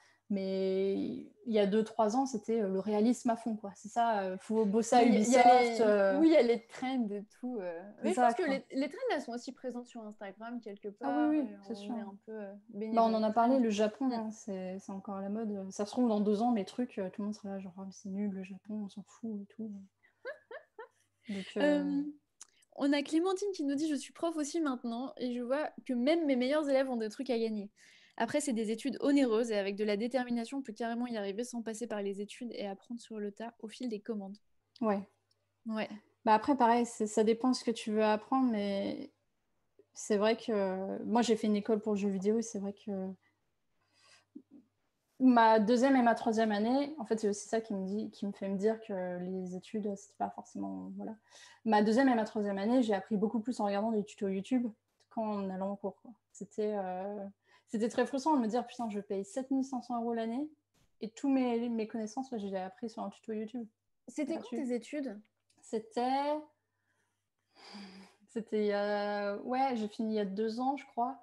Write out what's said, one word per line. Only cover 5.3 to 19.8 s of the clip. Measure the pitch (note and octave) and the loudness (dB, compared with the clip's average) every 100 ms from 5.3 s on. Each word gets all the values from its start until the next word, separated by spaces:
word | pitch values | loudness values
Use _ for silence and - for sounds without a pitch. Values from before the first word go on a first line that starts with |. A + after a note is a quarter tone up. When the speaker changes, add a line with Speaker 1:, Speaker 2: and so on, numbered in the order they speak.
| B3+ A#3+ B3+ A#3+ A3+ | 8 10 10 8 4
Speaker 2:
les, | |
Speaker 1:
euh. | A3 G#3 G3 C#4+ | 4 6 4 6
Speaker 2:
oui, | D#4+ | 8
il | |
y | D#4 | 8
a | |
les | A#3+ A#3 - | 6 4 0
trends | - B3+ C4 G#3+ | -8 -4 -2 -2
et | G3+ G3+ - | -4 -10 -12
tout, | B3 A#3+ | -8 -6
euh. | F3+ E3 G3 - | -6 -8 -12 -4
Mais | - | 0
je | D4+ | 4
Speaker 1:
C'est | |
ça, | A#3+ | 4
Speaker 2:
pense | A#3 | 4
que | |
Speaker 1:
quoi. | E4 C4+ - | 0 0 -2
Speaker 2:
les, | C4 | -4
les | D4 | -4
trends, | F#4+ C5 | -2 -2
elles | D#4+ | -2
sont | B3 | -2
aussi | A#3+ C4 | -8 -10
présentes | B3 B3+ A#3+ A#3+ | -10 -8 -8 -12
sur | A#3 | -14
Instagram | G#3+ G#3 G3 F#3+ A3+ A#3+ | -14 -12 -14 -12 -10 -10
quelque | A3 G3+ G#3 | -10 -12 -12
Speaker 1:
Ah | |
oui, | G3+ | -8
Speaker 2:
part, | C#4 C#4+ D4+ | -2 2 2
Speaker 1:
oui, | D4+ | 2
Speaker 2:
et | A#3+ G3+ | 0 -6
Speaker 1:
c'est | G3 | -10
Speaker 2:
on | G#3 | -10
Speaker 1:
sûr. | G3+ A3+ | -6 -8
Speaker 2:
est | |
un | G#3+ G3+ - | -8 -12 -12
peu, | |
euh, | A3 G3+ G3+ - | -10 -10 -14 -14
baigné | G3+ A3 A3+ | -8 -2 2
Speaker 1:
Bah, | |
on | A3+ | 4
Speaker 2:
dans | A3 | 4
Speaker 1:
en | |
Speaker 2:
les | G#3+ | 2
Speaker 1:
a | |
parlé, | G#3+ A#3 C4+ | 4 4 6
Speaker 2:
trends. | |
Speaker 1:
le | A3+ | 4
Japon, | G#3 G#3+ - C4 | 4 2 2 -2
Speaker 2:
Mm. | |
Speaker 1:
hein, | A#3 A3 | -2 -6
c'est, | G#3+ - F#3+ F#3 F#3+ | -8 -8 -8 -6 -10
c'est | - | -10
encore | G3 F#3+ G3 | -12 -8 -8
la | G3 | -6
mode. | G#3+ A3 G3+ F#3+ | -6 -4 -6 -8
Ça | F#3+ G#3 | -6 -6
se | |
trouve, | - B3 | 0 2
dans | G#3 | 4
deux | G#3 G3+ | 2 2
ans, | A#3+ | 2
les | A3+ F#3+ | 0 -2
trucs, | - B3 - | -6 -6 -4
euh, | F#3+ | -8
tout | F#3 | -6
le | G#3 | -8
monde | G#3 | -8
sera | G3+ | -10
là, | G3 | -10
genre, « | F#3+ F3+ | -10 -14
Ah, | F#3+ | -16
mais | |
c'est | - G3 | -14 -10
nul, | F#3+ G#3 | -4 -4
le | F#3+ | -6
Japon, | F#3+ F#3+ - G#3+ G3+ | -10 -14 -10 -10 -8
on | |
s'en | - | -12
fout | - - A3+ G#3 | -18 -14 -10 -10
et | G3+ | -12
tout. » | - A3 G3+ | -12 -12 -12